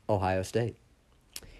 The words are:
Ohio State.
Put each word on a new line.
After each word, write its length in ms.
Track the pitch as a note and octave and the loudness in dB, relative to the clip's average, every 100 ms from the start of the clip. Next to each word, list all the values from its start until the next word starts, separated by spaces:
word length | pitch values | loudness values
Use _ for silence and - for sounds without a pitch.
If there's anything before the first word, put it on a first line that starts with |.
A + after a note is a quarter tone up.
| - | 0
Ohio 340 | G2+ F#2+ F#2+ | 2 2 0
State. 340 | F#2 A2 A#2 - - _ _ - _ - - | 0 0 -2 -6 -18 _ _ -20 _ -16 -16